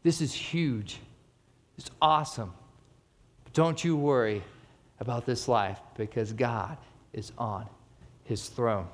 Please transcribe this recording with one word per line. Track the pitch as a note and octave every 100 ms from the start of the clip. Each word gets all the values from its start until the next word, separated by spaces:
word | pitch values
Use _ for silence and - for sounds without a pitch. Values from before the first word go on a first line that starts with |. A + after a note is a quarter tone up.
This | E3 D#3+
is | D3+
huge. | - - E3 D#3+ A2+ G#2 - - - _ _ _ _ _ -
It's | - -
awesome. | D#3 D3+ D3+ - G2 - - - _ _ _ _ _ _
But | -
don't | - E3 D#3+
you | E3+ D3+
worry | C#3+ C3 A2 G#2 F#2 - - _ _ _
about | A2+ A#2+ B2
this | A#2 -
life | A#2+ F#2+ G2 - -
because | G#2+ A#2+ G#2+
God | A2 B2 A#2 F#2 D#3 - - -
is | - G2+ -
on | A#2 G2+ A2 - - - - -
his | - A2 -
throne. | - A#2 G#2 F2